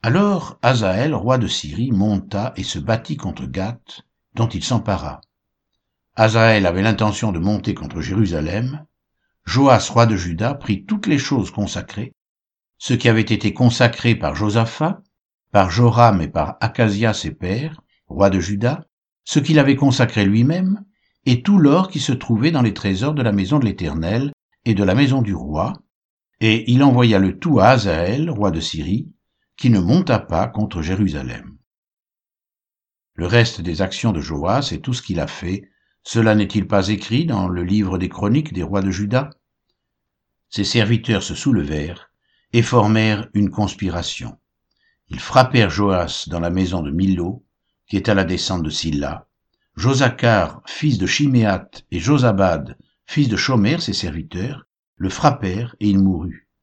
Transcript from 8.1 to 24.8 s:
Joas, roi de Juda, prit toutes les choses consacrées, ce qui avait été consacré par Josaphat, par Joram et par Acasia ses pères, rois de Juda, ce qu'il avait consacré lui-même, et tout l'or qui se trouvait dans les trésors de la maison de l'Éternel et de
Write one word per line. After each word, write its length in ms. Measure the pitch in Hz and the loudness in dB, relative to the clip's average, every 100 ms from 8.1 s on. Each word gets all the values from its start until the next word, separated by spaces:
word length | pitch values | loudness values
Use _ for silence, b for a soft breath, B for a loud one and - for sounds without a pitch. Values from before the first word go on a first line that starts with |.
| 95 104 82 80 95 127 151 156 _ _ _ _ _ - | 0 0 0 -4 -4 -6 -8 -18 _ _ _ _ _ -2
Joas, 440 | 113 139 113 - | 4 6 6 4
roi 140 | 117 117 | 4 4
de 100 | 101 | 2
Juda, 380 | 87 82 113 | -2 -4 -4
prit 320 | - - 98 - | -4 -4 -4 -2
toutes 220 | 208 196 | -4 0
les 100 | 147 | 0
choses 320 | - 135 92 | 0 -2 -2
consacrées, 640 | - 98 90 - - 110 _ _ _ _ _ _ _ | -4 -6 -6 -10 -10 -12 _ _ _ _ _ _ _
ce 160 | - | -2
qui 160 | 120 120 | 2 4
avait 120 | 110 | 2
été 300 | 104 107 107 - | 2 0 -2 2
consacré 580 | 123 120 120 - 120 | 2 4 2 2 0
par 220 | 113 - - | 0 -2 -2
Josaphat, 680 | 107 110 117 - 156 196 _ _ _ _ _ | 0 0 -2 -2 -4 -4 _ _ _ _ _
par 200 | 104 92 | 2 2
Joram 500 | 87 120 120 117 98 | 4 4 6 6 4
et 60 | 73 | -2
par 300 | - 76 - | -4 -6 -4
Acasia 500 | 113 - 113 101 113 | -6 0 0 2 0
ses 200 | 107 107 | -2 -8
pères, 500 | - 90 104 156 156 _ _ _ | -8 -4 -4 -6 -12 _ _ _
rois 220 | - 101 | 2 2
de 100 | 95 | 2
Juda, 460 | 87 104 117 165 - _ _ _ | -2 -2 -2 -4 -12 _ _ _
ce 160 | - 156 | -2 -2
qu'il 180 | 139 151 | 4 4
avait 180 | 139 135 | 4 4
consacré 480 | 139 127 113 107 | 2 2 0 2
lui-même, 640 | 98 107 127 175 185 202 - _ _ _ - | 2 4 2 2 0 -2 -6 _ _ _ 0
et 160 | 120 | 0
tout 160 | - 202 | 4 4
l'or 320 | 147 165 185 | 6 4 2
qui 100 | 147 | -4
se 120 | - | -2
trouvait 400 | 127 - 110 147 | -4 0 0 2
dans 100 | 156 | 2
les 140 | 120 - | 0 0
trésors 400 | 101 95 135 151 | -2 -2 -2 0
de 80 | |
la 80 | 120 | 0
maison 260 | 101 92 143 | 0 2 2
de 80 | 117 | 2
l'Éternel 680 | 95 82 80 82 113 139 - _ _ - | -2 -4 -4 -2 -2 -4 -8 _ _ -2
et 100 | |
de 80 | 98 | 2